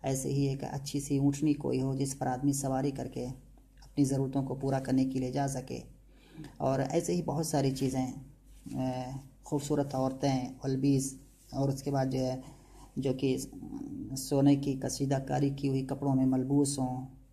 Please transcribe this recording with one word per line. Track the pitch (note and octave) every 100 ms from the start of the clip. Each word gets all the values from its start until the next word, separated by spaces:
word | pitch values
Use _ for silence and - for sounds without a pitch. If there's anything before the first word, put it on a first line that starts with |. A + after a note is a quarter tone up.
| C#3
ऐसे | C3 C3+
ही | C3+ C#3
एक | C3+
अच्छी | C#3+ C#3 C#3 C#3+
सी | C#3 C#3+
ऊँटनी | C#3 C#3 D3+
कोई | C#3+ C#3 B2+
हो | C3 C3+
जिस | C#3
पर | - C3
आदमी | B2+ C#3+
सवारी | C#3 C#3 C3 C#3+
करके | C#3 B2 - B2
अपनी | - - - - - - - C3+
ज़रूरतों | C3+ C3 C#3
को | C3 C3
पूरा | C#3 C3+
करने | C3 C3 C3
के | C3
लिए | B2+
जा | C#3 C#3
सके। | C3+ B2 B2 - - - - - - D#3 -
और | C3+ C3+
ऐसे | C3+ D#3+ F3
ही | F3
बहुत | E3 D3 D#3+
सारी | D3 C3+
चीज़ें, | C3 C3+ C3 B2+ - - - - - - C3
अ, | C3 B2+ B2+ C3+ - - -
खूबसूरत | D3 C#3+ D3 C#3 C3
औरतें, | C3 C3 C#3+ C3 B2 - C3+
अलबीस, | C3 C#3 C#3 C3 - - - -
और | C3 C#3
उसके | C3+ -
बाद | C#3 C3
जो | C3
है, | B2+ C3 - - - - - -
जो | C3+
कि | C3 C3+ B2+ - - - - - - - C3+
सोने | - C#3+ C#3+ C#3
की | C#3 C3
कसीदाकारी | B2+ - C3+ C3+ C3+ C3+ C#3+
की | C#3 C#3+
हुई | C3+
कपड़ों | C3+ C#3 C#3
में | C3+ C3
मलबूस | C3 C3 C#3+ C#3 -
हों | B2+ B2+ C3 - -